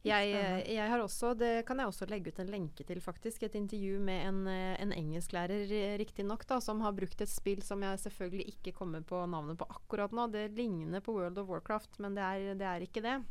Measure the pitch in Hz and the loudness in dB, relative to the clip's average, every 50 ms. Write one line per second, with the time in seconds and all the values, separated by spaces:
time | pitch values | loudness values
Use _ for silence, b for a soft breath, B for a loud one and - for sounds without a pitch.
0 | - 214 214 208 202 208 202 202 202 190 185 185 180 - 220 220 208 214 240 240 | 4 6 6 6 6 6 4 4 4 4 2 2 2 2 2 2 4 4 4 2
1 | 220 190 - - 240 240 247 220 240 233 226 233 233 233 254 269 262 208 - - | 2 0 0 2 2 2 4 4 4 4 4 4 2 0 0 0 0 0 0 -2
2 | 196 190 214 202 170 165 - - 180 190 202 202 180 151 - - - - 180 180 | -4 -2 -2 -2 -2 -4 -4 -4 -4 -2 -2 -2 -2 -4 -6 -8 -6 -6 -4 -4
3 | - - 165 - - 226 226 - 233 208 - 208 202 196 220 208 196 196 196 202 | -4 -6 -6 -4 -6 -6 -4 -2 -4 -2 -2 -2 -2 -2 -2 -2 0 0 2 4
4 | 202 190 185 185 185 190 196 196 190 190 185 185 185 185 185 - - 202 - - | 4 4 4 4 2 2 2 2 2 2 0 0 0 0 0 0 0 0 0 0
5 | 160 151 156 170 170 - - 175 175 180 196 208 202 202 214 214 196 202 208 202 | 0 -2 0 -2 -2 -2 0 0 0 0 0 0 0 0 0 0 2 0 0 -2
6 | 214 - - - 202 202 220 233 - - 262 247 - - 214 214 226 208 202 190 | -2 -4 -4 -4 -2 -2 -2 -2 -2 0 0 0 2 0 0 2 2 2 2 0
7 | 196 175 - - 208 - - - - 202 196 196 190 - 202 202 196 196 196 190 | -2 -2 0 -2 -2 0 0 0 2 2 0 0 0 -2 -2 0 0 0 0 -2
8 | - 202 202 - 196 180 185 196 - - - - - 185 180 - 190 180 160 160 | -2 -6 -4 -4 -4 -2 -2 -2 -4 -4 -6 -6 -6 -6 -4 -4 -4 -4 -2 -4
9 | 156 - 180 180 175 175 175 160 147 151 160 165 - - - - - - - 208 | -4 -2 -2 -2 0 0 -2 -2 -2 -4 -4 -4 -4 -6 -6 -12 -6 -4 0 0
10 | 202 202 226 233 240 233 214 208 214 214 214 226 247 226 185 165 160 160 175 196 | 0 0 2 0 0 0 0 -2 -2 -2 -2 0 0 2 0 0 0 -2 -2 -2
11 | 196 - 226 202 180 175 180 196 202 190 180 165 - - 214 214 - - - - | -2 0 0 2 0 0 0 -4 -4 -2 -4 -4 0 0 -2 -2 -2 -6 -10 -6
12 | 208 202 196 202 196 185 196 196 196 196 196 190 196 190 180 175 180 180 - 226 | -4 -2 -2 0 0 0 0 0 -2 -2 -2 -2 0 0 0 -2 -4 -4 -4 -2
13 | 208 233 262 277 240 - | 0 0 0 0 -2 -4